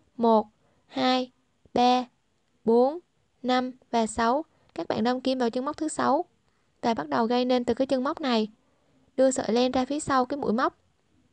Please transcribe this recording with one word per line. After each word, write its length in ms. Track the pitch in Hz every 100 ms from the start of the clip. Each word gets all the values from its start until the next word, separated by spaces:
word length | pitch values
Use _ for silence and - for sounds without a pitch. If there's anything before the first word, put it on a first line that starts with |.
| _ -
Một, 300 | 233 220 220 _ _ _ _
hai, 460 | 269 262 254 254 _ _ _ _
ba, 300 | 240 247 254 247 _ _ _ _ _
bốn, 340 | 220 233 262 349 - _ _ _
năm 300 | 247 254 254 247 _
và 160 | 233 220
sáu. 380 | - 226 277 - _ _
Các 140 | - 339
bạn 160 | -
đâm 160 | 233 254
kim 180 | 262 262
vào 120 | 233
chân 140 | 254
móc 120 | 277 -
thứ 120 | 311
sáu 360 | - 247 285 349 _ _ _ _ _
và 120 | 240
bắt 140 | 226 302
đầu 180 | 262 226
gây 180 | 247
nên 200 | 254 247
từ 100 | 240
cái 120 | 226 269
chân 180 | 262
móc 160 | 269 330
này. 320 | 277 226 214 - _ _ _ _ _ -
Đưa 140 | 262
sợi 220 | 262 -
len 200 | 233 254
ra 120 | 254
phía 160 | 254 294
sau 240 | - 269
cái 140 | 247 285
mũi 140 | 208
móc. 260 | 220 311 - _ _ _ _ _